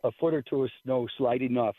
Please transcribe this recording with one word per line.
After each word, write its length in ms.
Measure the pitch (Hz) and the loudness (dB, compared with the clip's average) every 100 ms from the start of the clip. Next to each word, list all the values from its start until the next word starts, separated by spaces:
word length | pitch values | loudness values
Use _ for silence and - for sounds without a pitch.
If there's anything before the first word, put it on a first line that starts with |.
a 80 | 123 - | -2 0
foot 140 | 170 | 0
or 80 | 156 | 0
two 220 | 127 139 | -2 -2
of 80 | 127 - | -2 -4
snow 240 | 127 127 120 - | -4 -2 -2 -2
sliding 400 | 127 123 127 123 | 0 2 0 2
off. 180 | 113 | 0